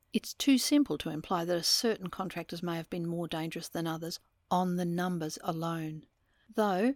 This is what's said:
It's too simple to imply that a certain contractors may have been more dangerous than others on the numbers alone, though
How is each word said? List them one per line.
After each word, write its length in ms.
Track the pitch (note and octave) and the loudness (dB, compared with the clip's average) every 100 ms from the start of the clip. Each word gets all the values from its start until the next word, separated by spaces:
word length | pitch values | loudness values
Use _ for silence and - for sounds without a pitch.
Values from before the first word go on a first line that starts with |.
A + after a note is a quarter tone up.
| _ | _
It's 220 | A3 - | -4 -4
too 240 | - - C4 | -2 4 4
simple 400 | - D4 C#4 D3 | 6 4 4 0
to 100 | E3+ | -4
imply 380 | D#3 - F3+ E3+ | -6 -2 -2 2
that 100 | F3 | 0
a 60 | |
certain 460 | D#3+ - A#3 G#3+ F#3 | 2 2 2 0 -4
contractors 540 | - F#3+ - E3+ E3+ | -6 -6 -6 -8 -6
may 140 | F3 E3 | -4 -4
have 140 | D#3+ | -4
been 160 | F3+ E3+ | -4 -2
more 220 | E3+ E3 | -2 -4
dangerous 400 | E3 D#3+ E3 - | -4 -4 -6 -6
than 180 | E3+ E3 | -4 -2
others 340 | D#3+ E3 E3+ _ _ _ | -4 -6 -8 _ _ _
on 260 | F3+ F#3 F3 | 2 2 2
the 80 | |
numbers 540 | F3 F3 F3+ F3+ D#3 - | 0 0 0 0 -2 -4
alone, 600 | - E3 E3 E3 D#3 D#3 - _ _ _ - | -4 -2 -2 -2 -4 -8 -12 _ _ _ -4
though 380 | A3 G#3 F3+ A#3+ | 0 2 4 2